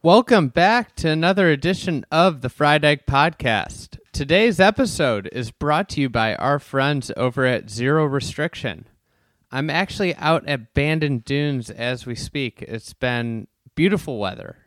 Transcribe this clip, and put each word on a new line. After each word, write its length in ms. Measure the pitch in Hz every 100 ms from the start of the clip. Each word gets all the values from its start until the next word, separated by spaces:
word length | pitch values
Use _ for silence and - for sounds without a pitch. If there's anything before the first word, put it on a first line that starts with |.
| 160
Welcome 440 | 202 240 220 143
back 460 | 170 180 233 220 -
to 120 | 160
another 400 | 156 165 190 180
edition 560 | 143 160 185 - 151 -
of 300 | 156 185 147
the 80 | 123
Fried 360 | - 147 151 147
Egg 220 | 147 -
Podcast. 880 | 139 156 160 131 107 - - - - _
Today's 460 | - 143 175 226 175
episode 680 | 190 220 247 - 143 107 95
is 180 | 120 113
brought 400 | - 147 151 196
to 120 | -
you 80 | 139
by 260 | 117 110 -
our 240 | 131 143
friends 520 | - 135 135 147 - -
over 260 | 127 123
at 280 | 127 120 -
Zero 340 | 104 127 156 151
Restriction. 840 | 139 - - 160 - 127 82 - _ _ _ _ _ _
I'm 200 | 127 156
actually 420 | 156 190 - 190 -
out 300 | 151 165 -
at 280 | 139 110 -
Bandon 480 | 143 160 151 131 -
Dunes 460 | 139 147 135 113
as 340 | 107 120 127 -
we 80 |
speak. 480 | 117 - 143 127 -
It's 320 | - 110 -
been 540 | - 127 120 117 113 - _ -
beautiful 460 | - 165 190 - 120
weather 380 | 98 - - -